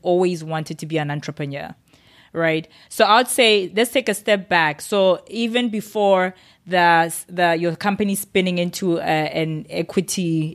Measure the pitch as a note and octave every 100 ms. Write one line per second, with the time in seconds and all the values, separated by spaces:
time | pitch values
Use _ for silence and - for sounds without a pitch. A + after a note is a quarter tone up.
0 | F3+ F3+ F#3 E3+ D#3 D#3+ D#3 D#3+ D#3 D#3+
1 | D3 D3 - D3 D3 C#3 - - _ _
2 | _ _ _ E3 E3 D#3+ D#3+ _ - -
3 | G#3 A3 B3+ - A3+ G#3 F#3 F#3+ B3 C#4+
4 | A#3+ G3+ - G#3 F3+ F3 D#3 D3 - G#3
5 | F#3+ F3 - G#3+ A#3 A#3+ A#3+ G#3 - G#3+
6 | G3+ F#3+ F#3 F#3 _ _ - F3+ F3 E3
7 | E3 - - F3+ F3 E3 E3+ E3 G#3 G3
8 | G#3 G3 - G3 F#3 F3 F3 - F#3 E3
9 | E3+ D#3 D3+ D#3 D#3+ D#3 - E3+ E3 -
10 | D#3+ - F3 D#3+ D#3